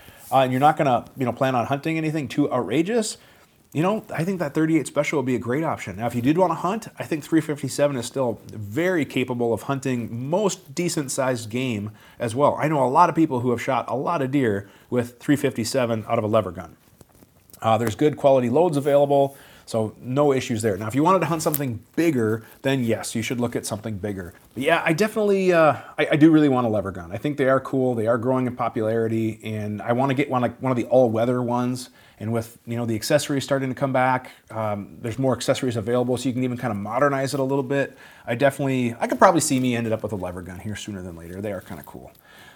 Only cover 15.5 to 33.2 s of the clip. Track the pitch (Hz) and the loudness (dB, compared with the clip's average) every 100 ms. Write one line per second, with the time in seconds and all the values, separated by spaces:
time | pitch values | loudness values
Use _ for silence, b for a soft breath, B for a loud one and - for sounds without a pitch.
15.5 | 123 110 135 120 113 107 117 107 110 92 | -2 -2 0 0 -2 -2 -2 2 2 0
16.5 | 85 87 - _ - _ _ - _ _ | -4 -14 -18 _ -20 _ _ -20 _ _
17.5 | - 117 110 117 107 151 143 143 135 123 | -4 0 2 0 2 0 4 4 4 4
18.5 | 135 175 143 143 143 143 139 139 B B | 4 2 2 4 4 6 4 2 B B
19.5 | B - 113 107 - 117 131 147 131 123 | B -6 -2 -2 -6 -4 2 4 2 0
20.5 | 113 110 95 110 127 160 190 156 165 160 | -2 0 -2 -2 2 4 4 2 -2 0
21.5 | 147 139 107 - - 170 131 110 113 113 | 0 -2 -6 -6 0 2 2 0 -2 -6
22.5 | B 135 135 117 104 92 117 110 123 120 | B -2 0 0 -2 -2 -4 -4 -2 -2
23.5 | 123 - 107 113 104 104 98 87 b b | -4 -6 -6 -6 -6 -6 -6 -10 b b
24.5 | - 139 165 165 165 214 220 208 196 185 | -4 0 2 2 0 0 0 0 2 4
25.5 | 170 160 120 B - 151 156 160 156 151 | 6 6 4 B -4 0 6 8 8 6
26.5 | 127 120 107 95 90 85 101 151 143 131 | 4 2 0 -4 -8 -10 -6 -4 0 2
27.5 | 131 131 135 127 120 110 120 117 131 127 | 2 0 0 0 0 0 0 0 0 -2
28.5 | 123 117 120 107 113 113 113 110 110 110 | -2 -4 -2 0 0 0 0 -2 -4 -8
29.5 | 107 107 104 117 120 135 131 143 127 120 | -6 -6 -6 -2 0 0 0 0 0 -2
30.5 | - 131 123 - 127 123 110 120 123 120 | -2 -2 -2 2 4 4 2 0 0 0
31.5 | 120 123 127 - b b b 107 117 113 | -2 -2 -4 -8 b b b -4 -4 -6
32.5 | - - 117 120 110 - 151 | -12 -8 -6 -4 -4 0 0